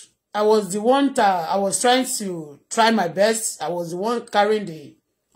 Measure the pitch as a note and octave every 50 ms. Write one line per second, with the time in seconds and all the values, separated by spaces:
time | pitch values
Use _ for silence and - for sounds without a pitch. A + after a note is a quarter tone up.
0 | - _ _ _ _ _ - G#3 G#3 G#3+ A3 G#3+ G3+ F3 F#3 G#3 G#3 A#3+ C4 C#4
1 | C#4+ C4+ C#4 B3+ A3 G3 F#3+ F3 E3 E3+ F3+ G3 G3 G3 F#3+ - - B3 B3 C4
2 | B3+ B3+ - - G#3+ F#3+ F3+ E3 D3+ D3 C#3+ - _ _ - A3+ A3 A3+ A3+ G#3+
3 | F3+ E3 D3 F3+ G3+ A3 A3+ A3 - - - - D#3 D3+ F3 F3 E3+ E3 E3 F3
4 | G3 A3+ A#3+ A#3 A#3 - - G#3 G3+ G#3 G#3+ G#3+ G3+ E3+ D#3+ D3+ C#3 B2+ - _
5 | _ _ _ _ _ _ _